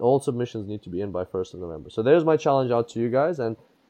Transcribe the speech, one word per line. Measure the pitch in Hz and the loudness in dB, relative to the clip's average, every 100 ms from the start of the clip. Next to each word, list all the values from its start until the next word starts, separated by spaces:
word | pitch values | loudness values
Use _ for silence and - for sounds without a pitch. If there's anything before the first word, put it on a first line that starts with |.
all | 120 135 | 2 2
submissions | - 120 120 117 101 | 0 -2 -4 -6 -8
need | 104 | -10
to | - | -8
be | 90 | -6
in | 101 | -4
by | 90 | -6
first | 92 95 92 | -6 -6 -6
of | 90 | -8
November. | 87 80 67 | -12 -12 -8
So | - | -2
there's | 117 165 | 4 4
my | 160 156 | 6 2
challenge | 151 135 127 | 2 2 2
out | 120 117 | 0 0
to | 113 | -2
you | 117 | 0
guys, | 127 156 160 | 0 0 0
and | 113 113 _ _ | -4 -6 _ _